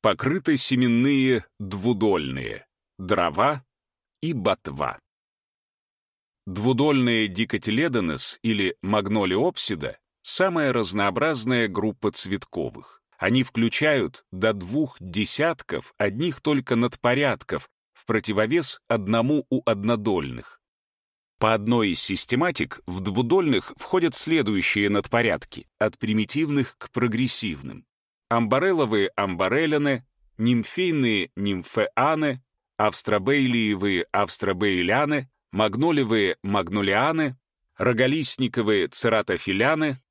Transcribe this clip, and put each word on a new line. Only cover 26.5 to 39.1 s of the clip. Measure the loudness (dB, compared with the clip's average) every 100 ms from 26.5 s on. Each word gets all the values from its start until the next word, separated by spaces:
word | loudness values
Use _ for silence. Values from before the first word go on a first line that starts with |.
| 0 -2 _
к | -8
прогрессивным. | -2 0 0 0 -2 -4 -6 -12 -16 _ _ _ _ _
Амбарелловые | 0 2 2 2 2 2 2 0
амбарелляны, | 0 -4 0 0 2 2 0 0 -2 -6 _ _ -2
нимфейные — | 2 2 0 -2 0 2 2 0 -2 -4
нимфеаны, | -2 -4 -4 -2 0 2 0 2 -2 -4 _ _ _ 0
австробейлиевые | 0 0 0 0 2 2 2 2 2 0 0 0 0
австробейляны, | 0 0 -2 -2 0 0 2 2 0 0 -2 -6 _ _
магнолиевые | 0 0 2 2 2 2 2 2 0
магнолианы, | -2 -2 0 -2 2 2 2 0 -2 -6 _ _ _ -2
роголистниковые — | 0 2 2 2 -2 -2 -2 0 2 2 2
цератофиляны | 0 2